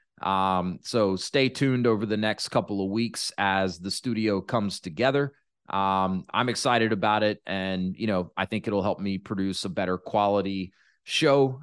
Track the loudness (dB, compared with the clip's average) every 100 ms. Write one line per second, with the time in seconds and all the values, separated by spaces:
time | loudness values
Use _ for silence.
0 | _ -8 -2 2 2 2 0 -6 -4 0
1 | 2 0 -2 0 0 2 0 2 2 2
2 | 0 0 0 -2 0 0 0 -2 0 0
3 | -2 -4 -8 -2 0 2 0 -2 -6 -6
4 | -4 -2 0 0 0 -2 -2 -4 -10 -2
5 | 0 2 -2 -6 _ _ -6 -2 2 2
6 | 2 -2 -4 -2 0 0 0 2 2 2
7 | 2 2 2 0 -4 -4 -2 -2 -2 -2
8 | -2 0 -2 -4 -4 -2 -2 -2 0 -2
9 | -4 -4 -6 -4 -2 -2 -6 -4 -2 -2
10 | -2 0 2 2 0 -4 -6 _ _ _
11 | -6 0 4 6 4 0